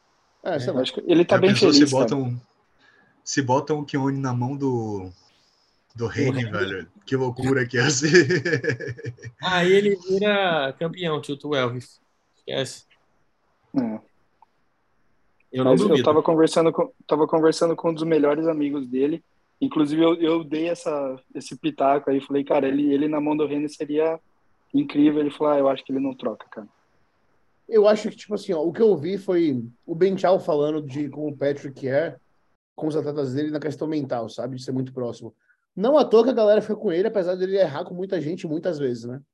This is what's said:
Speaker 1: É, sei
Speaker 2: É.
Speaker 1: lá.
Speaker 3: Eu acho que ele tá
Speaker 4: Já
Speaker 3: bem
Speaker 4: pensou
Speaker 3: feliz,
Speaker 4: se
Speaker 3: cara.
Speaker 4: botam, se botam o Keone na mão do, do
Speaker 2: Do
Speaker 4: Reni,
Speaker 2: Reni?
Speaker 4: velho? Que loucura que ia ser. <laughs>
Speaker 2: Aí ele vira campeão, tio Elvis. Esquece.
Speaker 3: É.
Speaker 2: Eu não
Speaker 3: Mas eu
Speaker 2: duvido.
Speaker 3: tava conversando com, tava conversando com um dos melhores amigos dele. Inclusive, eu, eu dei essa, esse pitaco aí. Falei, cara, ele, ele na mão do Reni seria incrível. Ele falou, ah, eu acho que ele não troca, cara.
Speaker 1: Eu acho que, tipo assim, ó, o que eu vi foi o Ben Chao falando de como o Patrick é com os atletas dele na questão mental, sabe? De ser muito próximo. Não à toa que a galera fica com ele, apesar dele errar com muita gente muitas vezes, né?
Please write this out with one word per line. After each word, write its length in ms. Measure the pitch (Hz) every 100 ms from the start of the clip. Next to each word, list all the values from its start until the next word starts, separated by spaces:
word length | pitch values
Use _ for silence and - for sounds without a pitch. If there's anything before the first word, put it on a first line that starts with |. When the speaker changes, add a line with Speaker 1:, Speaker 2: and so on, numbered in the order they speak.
| _ _ _ _
Speaker 1:
É, 160 | - 160
sei 100 | 127
Speaker 2:
É. 40 |
Speaker 1:
lá. 60 | 131
Speaker 3:
Eu 40 |
acho 120 | 131
que 80 | - -
ele 180 | 165
tá 120 | 175 190
Speaker 4:
Já 40 |
Speaker 3:
bem 100 | 185
Speaker 4:
pensou 220 | - 185
Speaker 3:
feliz, 160 | 143 143
Speaker 4:
se 60 |
Speaker 3:
cara. 100 | 131
Speaker 4:
botam, 380 | 117 139 123 123 - _ _ _ _ _ _ _
se 180 | - 143
botam 360 | 120 135 147 151
o 40 |
Keone 340 | 143 143 135 135
na 140 | 135
mão 240 | 123 123 139
do, 540 | 135 120 110 101 92 - _ _ _ _ _ _ _
do 100 | 113
Speaker 2:
Do 20 | 113
Speaker 4:
Reni, 380 | 123 135 131
Speaker 2:
Reni? 60 | 113
Speaker 4:
velho? 380 | 104 95 95 85 _
Que 120 | - 131
loucura 500 | 127 120 135 127 120
que 100 | 123
ia 140 | 135
ser. 520 | 131 151 180 139 175 175 139 160 123 139 127 131 - 117 -
<laughs> 40 |
Speaker 2:
Aí 300 | 180 180 175
ele 240 | 196 208 190 180
vira 640 | 190 208 202 190 156 135 -
campeão, 420 | 165 170 170 151
tio 160 | 143 139 147
Elvis. 460 | 139 123 123 - _ _ _ _ _
Esquece. 480 | - 135 127 - _ _ _ _ _ _ _ _ _ 139
Speaker 3:
É. 240 | 117 107 _ _ _ _ _ _ _ _ _ _ _ _ _ _ _
Speaker 2:
Eu 140 | 127
não 80 | 127
Speaker 3:
Mas 80 | 131
eu 80 | 208
Speaker 2:
duvido. 160 | 139
Speaker 3:
tava 180 | 151 151
conversando 500 | 151 160 160 175 165
com, 200 | 160 165 - -
tava 200 | 151 151
conversando 480 | 165 160 156 170
com 160 | 156 170
um 40 |
dos 80 | 156
melhores 420 | 160 156 143 147 160
amigos 400 | 156 143 143 127
dele. 380 | 127 147 165 _ _ _ -
Inclusive, 420 | 135 160 143 156
eu, 120 | 165 170
eu 240 | 160 165
dei 240 | 151 151 170
essa, 480 | 170 170 147 135 131 _
esse 220 | 143 - 139
pitaco 540 | 156 139 139 143 147
aí. 100 | 135
Falei, 240 | 135 139
cara, 240 | 139 147 135
ele, 240 | 143 147
ele 160 | 139 151
na 120 | 151
mão 160 | 147 151
do 100 | 147
Reni 220 | 147 147
seria 520 | - 147 151 160 160 _ _ _ _ _
incrível. 480 | 139 143 151 151 151
Ele 100 | 147
falou, 220 | 143 151
ah, 40 | 143
eu 100 | 135
acho 140 | 131
que 60 | -
ele 100 | 135
não 140 | 135
troca, 320 | 127 117 107 -
cara. 180 | - 104 _ _ _ _ _ _ _ _ _ -
Speaker 1:
Eu 200 | 220 208
acho 200 | 214 214
que, 60 | -
tipo 180 | -
assim, 180 | 202 196
ó, 100 | 160
o 100 | 165
que 80 | 147
eu 160 | 214 160
vi 220 | 165 196
foi 440 | 196 175 160 123 113 -
o 100 | -
Ben 220 | 165 190 185
Chao 220 | 180 185
falando 420 | 175 151 147 156
de 260 | 143 143 147
como 200 | 139 151
o 80 | 131
Patrick 500 | 139 143 143 131 131
é 280 | 139 165 - _ _ _ _ _ -
com 100 | 156
os 100 | 151
atletas 380 | 143 147 135
dele 160 | 131 151
na 80 | 151
questão 280 | 151 - 156
mental, 400 | 156 131 123 113
sabe? 280 | - 127 127
De 60 |
ser 100 | 131
muito 200 | 131 131
próximo. 420 | 127 120 110 113 _ _ _ _
Não 240 | - 226 302
à 60 |
toa 200 | - 220
que 60 | 233
a 40 |
galera 280 | 226 208 208
fica 140 | 208 208
com 160 | 208
ele, 160 | 165 220
apesar 260 | 214 175
dele 220 | 185 185 196
errar 260 | 165 143
com 100 | 185
muita 260 | 180 190 185
gente 260 | 151 180 170
muitas 320 | 156 - 147
vezes, 260 | 135 117
né? 160 | 120 135 -